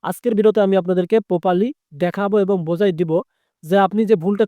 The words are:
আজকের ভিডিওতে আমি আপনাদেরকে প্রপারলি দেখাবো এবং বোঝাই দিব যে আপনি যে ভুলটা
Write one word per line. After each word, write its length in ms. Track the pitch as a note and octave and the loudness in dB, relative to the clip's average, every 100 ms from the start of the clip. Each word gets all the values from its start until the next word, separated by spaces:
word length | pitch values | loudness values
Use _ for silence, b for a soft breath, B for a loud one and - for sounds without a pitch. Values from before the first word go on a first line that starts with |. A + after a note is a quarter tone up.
আজকের 280 | - F#3 A#3+ | -8 -6 -4
ভিডিওতে 260 | G#3 G#3+ G#3 | 2 2 2
আমি 140 | G3 F#3+ | 2 2
আপনাদেরকে 400 | F3 F3+ F3+ A3 | 0 -2 0 0
প্রপারলি 480 | - F3+ F#3 F3+ A3+ D4 _ | 0 -4 0 0 -2 -6 _
দেখাবো 420 | C#3+ F3 F#3+ G3+ G#3 | -6 -4 -2 -2 0
এবং 180 | F#3+ G3 | 0 -2
বোঝাই 280 | D#3+ E3+ G3+ | -2 -2 -2
দিব 200 | D#3+ E3+ E3 A#3+ _ _ _ | 0 -2 -2 -4 _ _ _
যে 120 | D#3 F#3+ | -2 2
আপনি 220 | F#3+ G#3 | 2 0
যে 120 | G#3+ G#3+ | 0 0
ভুলটা 300 | E3+ G3+ | 0 -2